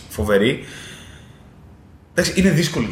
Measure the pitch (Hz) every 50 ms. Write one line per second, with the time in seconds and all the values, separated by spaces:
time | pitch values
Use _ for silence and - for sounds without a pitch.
0 | - - - - 101 104 101 98 104 127 139 - - - - - - - - -
1 | - - - - - - - - - - - - - - - - - - - -
2 | - - - 175 180 - - 190 185 196 151 156 170 - - 143 113 98